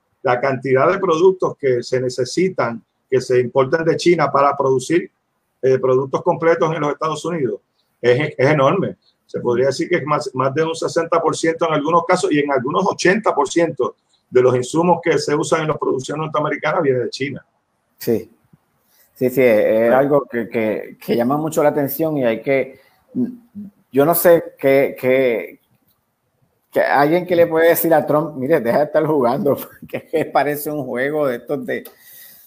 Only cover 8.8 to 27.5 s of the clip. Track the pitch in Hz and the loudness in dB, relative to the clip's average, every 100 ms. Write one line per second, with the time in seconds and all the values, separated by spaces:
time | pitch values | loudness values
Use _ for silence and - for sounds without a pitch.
8.8 | 120 92 _ _ _ - 117 120 135 131 | -4 -8 _ _ _ -6 -2 0 0 -2
9.8 | 165 175 139 147 143 131 135 135 160 165 | -2 -2 -2 -4 -4 -4 -2 0 -4 -2
10.8 | 156 - 165 170 160 143 165 165 170 151 | -4 -4 -2 0 0 -2 -2 -2 -2 -2
11.8 | 143 170 165 180 196 147 143 135 120 175 | 2 0 2 0 2 0 0 -2 -2 -2
12.8 | 190 - 175 202 190 165 143 165 170 131 | -2 0 0 2 0 -2 -2 0 -2 -2
13.8 | 113 - _ _ _ 123 123 123 123 156 | -6 -6 _ _ _ 2 2 2 -2 -2
14.8 | 180 170 170 143 - 147 151 160 156 147 | 2 0 0 -2 0 -2 0 -2 -2 -4
15.8 | 139 135 131 143 156 156 151 147 151 185 | -2 -4 -6 -8 -4 -4 -4 -4 -4 -2
16.8 | 147 127 110 - 139 127 _ _ _ _ | 0 0 -2 -6 -8 -8 _ _ _ _
17.8 | _ _ - 110 - _ _ _ _ _ | _ _ -2 -2 -2 _ _ _ _ _
18.8 | _ _ _ _ 127 127 127 107 82 110 | _ _ _ _ -2 4 4 4 4 2
19.8 | 117 127 139 143 135 120 110 120 110 92 | 4 4 4 2 0 -6 -4 -2 -2 -4
20.8 | - - - 110 120 147 156 156 147 147 | -6 -16 -4 -2 0 -2 -2 2 2 2
21.8 | 139 - 160 151 123 113 127 135 127 - | -4 -2 -2 0 0 -2 0 -2 -2 -8
22.8 | _ _ _ - 120 - _ 101 104 _ | _ _ _ -6 -6 -6 _ -18 -18 _
23.8 | _ 131 147 170 180 170 - - 135 135 | _ 2 4 4 6 4 2 -4 2 4
24.8 | 135 - 127 131 127 110 82 - _ _ | 2 -2 0 2 2 0 -6 -16 _ _
25.8 | _ _ _ _ _ _ _ _ _ - | _ _ _ _ _ _ _ _ _ 0
26.8 | - 127 147 175 180 175 165 | 2 4 4 2 0 2 4